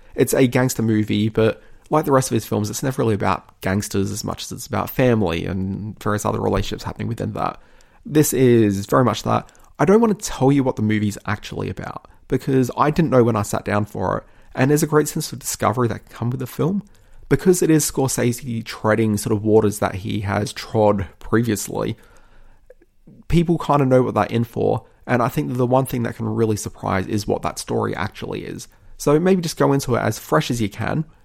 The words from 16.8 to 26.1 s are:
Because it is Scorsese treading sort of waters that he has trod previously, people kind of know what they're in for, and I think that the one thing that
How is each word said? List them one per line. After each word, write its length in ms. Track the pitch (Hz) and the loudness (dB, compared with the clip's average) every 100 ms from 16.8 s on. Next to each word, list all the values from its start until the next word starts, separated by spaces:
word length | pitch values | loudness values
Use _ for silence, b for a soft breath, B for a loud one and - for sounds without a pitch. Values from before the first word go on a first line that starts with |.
| - b b b - | -6 b b b 0
Because 320 | 139 190 180 | 2 4 4
it 80 | 160 | 4
is 220 | 156 - | 4 2
Scorsese 720 | - 131 - 120 120 131 117 | 0 0 0 0 -2 -6 -8
treading 540 | - - 110 110 110 101 | -8 -2 2 4 4 2
sort 180 | - 107 | 0 0
of 80 | |
waters 360 | 107 110 107 101 | 4 6 6 2
that 160 | 95 92 | -2 -4
he 240 | 107 104 | -6 -4
has 340 | 101 101 104 | -2 -2 -2
trod 540 | - - 117 104 101 - - | -6 -4 2 4 4 -2 -10
previously, 800 | - 110 120 - - - - 110 b b b b b b - - _ _ - - - | 0 0 2 -2 -4 -4 -4 -6 b b b b b b -20 -20 _ _ -20 -18 0
people 300 | 170 165 165 | 2 4 0
kind 240 | - 143 | 2 2
of 60 | 131 | 4
know 140 | 131 | 4
what 120 | 113 | 4
they're 100 | 107 | 0
in 200 | - 117 | 0 0
for, 420 | 120 - 101 110 b b - | -2 0 0 0 b b -2
and 140 | 120 | 0
I 80 | 117 | 0
think 200 | 156 143 | -2 -4
that 60 | |
the 120 | 123 123 | -2 2
one 180 | 131 | 2
thing 200 | 131 123 | 0 -2
that 120 | 113 | -4